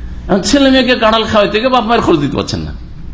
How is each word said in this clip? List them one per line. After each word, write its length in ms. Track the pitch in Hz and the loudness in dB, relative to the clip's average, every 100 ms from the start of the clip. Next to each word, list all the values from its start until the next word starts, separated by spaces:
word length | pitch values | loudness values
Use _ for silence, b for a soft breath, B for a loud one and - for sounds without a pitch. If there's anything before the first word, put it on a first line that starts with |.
| B B - | B B -2
এখন 140 | 190 | 0
ছেলে 280 | - 285 269 | 2 2 4
মেয়েকে 240 | 262 247 | 4 2
কাঁঠাল 300 | 247 220 202 | 2 2 2
খাওয়াইতে 340 | 214 214 202 208 | 2 2 2 0
গিয়ে 120 | 254 | 0
বাপ 140 | 254 | 0
মায়ের 180 | 220 233 | 2 0
খরচ 160 | 180 160 | 2 0
দিতে 180 | 143 - | 0 -4
পারছেন 240 | - 87 | -4 -6
না, 120 | 78 - - - - | -8 -10 -14 -14 -12